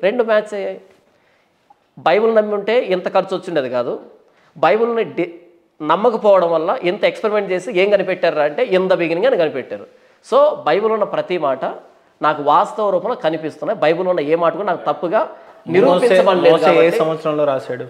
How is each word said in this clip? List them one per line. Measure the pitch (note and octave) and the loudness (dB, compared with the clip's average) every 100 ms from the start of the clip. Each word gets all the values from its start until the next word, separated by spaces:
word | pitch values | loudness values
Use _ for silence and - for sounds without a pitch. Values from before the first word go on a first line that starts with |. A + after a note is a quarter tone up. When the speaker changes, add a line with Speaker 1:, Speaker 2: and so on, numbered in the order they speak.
Speaker 1:
రెండు | F#3 A#3+ | -2 0
మ్యాచ్ | A3+ G#3+ G#3+ | 0 0 -2
అయ్యాయి. | G#3 F#3+ F#3+ - _ _ _ _ _ _ _ _ _ _ - | -6 -8 -10 -16 _ _ _ _ _ _ _ _ _ _ -4
బైబిల్ | C3 F#3+ A3+ | 0 2 4
నమ్మి | A3 G#3+ | 2 0
ఉంటే | G#3 G3+ A#3+ | -2 0 0
ఇంత | G#3+ F#3 F#3+ | 0 -2 0
ఖర్చు | G3 F#3 F#3 | 0 0 -4
వచ్చిండేది | - D#3+ C3 | -4 -2 -2
కాదు. | B2 B2 G#3 - _ _ _ _ D#3+ | -2 -4 -6 -12 _ _ _ _ -2
బైబిల్ని | D#3 G#3+ A#3 A3+ | 0 2 0 -2
డి-, | F3+ C3+ E3+ - - _ _ - | -4 -4 -6 -8 -20 _ _ -8
నమ్మకపోవడం | D3+ E3+ A#3+ A3 G#3 F#3+ E3+ | -2 2 2 0 2 4 4
వల్ల | E3 E3 B3 | 0 -2 -2
ఇంత | F3 G3+ | -2 0
ఎక్స్పెరిమెంట్ | F#3 E3+ A3 G#3 G3 | -2 -2 -2 -2 -2
చేసి | F#3 F3+ F3+ | -4 -4 0
ఏం | G3+ | 2
కనిపెట్టారా | G3+ F#3 F3+ E3+ D3+ | 2 0 -2 0 0
అంటే, | D3 D3+ | 0 0
in | B3 F#3 | 0 0
the | F#3 | 2
beginning | F3+ E3 E3 B3 | 0 0 0 0
అని | G#3+ | 2
కనిపెట్టారు. | D#3 C#3 A#2 G#2 - _ _ _ - | 0 -2 -10 -12 -16 _ _ _ -2
So, | C4+ D4 - | 2 2 0
బైబిల్ | D3 F3+ A3 | 0 0 0
ఉన్న | A3 | -2
ప్రతి | G3 D#3 D3 F3+ | -2 -4 -4 -2
మాట | D3 C3 G#3 - - _ _ - | -2 -2 -6 -10 -18 _ _ -4
నాకు | D#3 D3+ | -2 0
వాస్తవ | C#3+ D#3+ G3+ - G#3 | 2 2 2 -2 -2
రూపంలో | F3+ F#3+ | -2 -2
కనిపిస్తున్నాయి. | B3 D#3+ D#3+ D#3+ - D3+ - | -4 -4 -4 -6 -8 -6 -2
బైబిల్ | D3+ E3+ F3+ | 0 0 0
ఉన్న | F3+ | -2
ఏ | D3 | 0
మాట | E3 E3+ | 0 0
కూడా | D#3+ | -2
నాకు | G#3 E3 - | -4 -4 -4
తప్పుగా | D3 F3 A3 D#4+ - - - - | -4 -2 -2 -2 -8 -20 -18 -2
Speaker 2:
మోసే, | F3 | 2
Speaker 1:
నిరూపించబడలేదు | - F3+ A#3+ F#3 F3+ F#3 E3+ D#3+ | 4 4 4 4 4 4 4 4
Speaker 2:
మోసే | D3+ | 4
ఏ | |
Speaker 1:
కాబట్టి. | E3 E3 D#3+ | 4 4 2
Speaker 2:
సంవత్సరంలో | D#3+ D#3 D#3+ D3+ | -2 -2 -2 0
రాశాడు? | C#3+ C3 - B2+ B2+ | 0 -2 -4 -10 -12